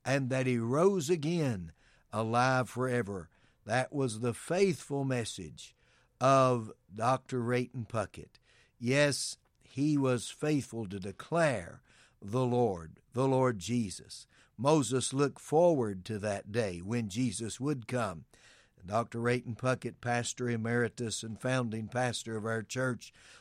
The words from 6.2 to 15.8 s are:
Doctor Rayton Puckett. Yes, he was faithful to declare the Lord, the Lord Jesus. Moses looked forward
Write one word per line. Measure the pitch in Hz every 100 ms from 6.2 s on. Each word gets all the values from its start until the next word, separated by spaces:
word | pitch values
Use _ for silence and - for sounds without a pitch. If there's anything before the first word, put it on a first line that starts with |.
| 127 135 131 120 110 - _
Doctor | 101 113 131 - 127
Rayton | 117 123 123 127 110
Puckett. | 117 95 - - - _ _ _ _
Yes, | 117 139 147 - - - _ _
he | - - 147 147
was | 135 123 -
faithful | - 151 151 - 113 104
to | 98
declare | 98 95 - 170 156 113 80 - _ _ _ _
the | 98 123
Lord, | 127 120 117 90 80 - _
the | 120 135
Lord | 131 127 107
Jesus. | 87 120 104 - - - - _ _ -
Moses | 131 156 113 127 -
looked | 135 143 -
forward | - 151 175 151